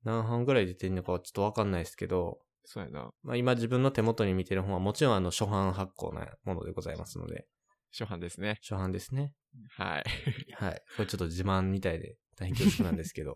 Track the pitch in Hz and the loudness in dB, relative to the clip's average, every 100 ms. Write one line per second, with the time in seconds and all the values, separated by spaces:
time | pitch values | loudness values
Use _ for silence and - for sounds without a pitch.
0 | 113 113 113 117 123 131 95 90 92 92 | 0 0 2 2 4 4 4 0 -2 -2
1 | 90 90 - - 101 110 101 92 85 - | 0 -2 -2 0 2 2 2 0 -2 -6
2 | - 92 87 - _ _ - - 80 71 | -2 0 0 -6 _ _ -16 -12 -10 -10
3 | 60 - - 120 123 123 117 123 135 135 | -12 -14 -6 0 2 4 4 4 4 4
4 | 110 113 101 95 92 95 95 92 98 107 | 2 4 2 2 2 0 0 0 0 4
5 | 143 104 87 - 101 101 95 92 92 - | 4 4 2 0 0 2 2 0 -4 -6
6 | - - - - - 87 - - - 82 | -8 -6 -10 -12 -6 -6 -4 -6 -6 -8
7 | 82 - 82 82 - _ _ _ _ - | -8 -8 -8 -10 -12 _ _ _ _ -10
8 | 107 90 87 - 101 107 - 101 92 92 | -6 -6 -8 -4 -4 -4 -4 -2 0 -2
9 | - 131 143 - _ 139 107 - 92 76 | -4 -4 -4 -6 _ -20 -20 -6 -2 -2
10 | - - - 120 - - 98 - _ - | -4 -4 -4 -4 -8 -4 -4 -4 _ -4
11 | 101 98 85 85 95 95 95 95 95 82 | -4 -2 -2 0 2 4 4 2 0 -2
12 | - - _ _ 92 113 170 - - 196 | -6 -16 _ _ -4 4 4 6 0 0
13 | - - 69 | -4 -6 -8